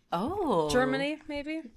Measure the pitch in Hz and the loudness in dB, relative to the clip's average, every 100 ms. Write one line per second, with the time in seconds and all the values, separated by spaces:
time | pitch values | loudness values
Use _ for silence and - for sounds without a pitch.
0 | _ 170 240 403 330 180 151 247 254 269 | _ -4 -2 -2 2 2 4 4 2 2
1 | 285 302 - 285 285 320 262 | -2 -4 -6 -8 -6 -8 -8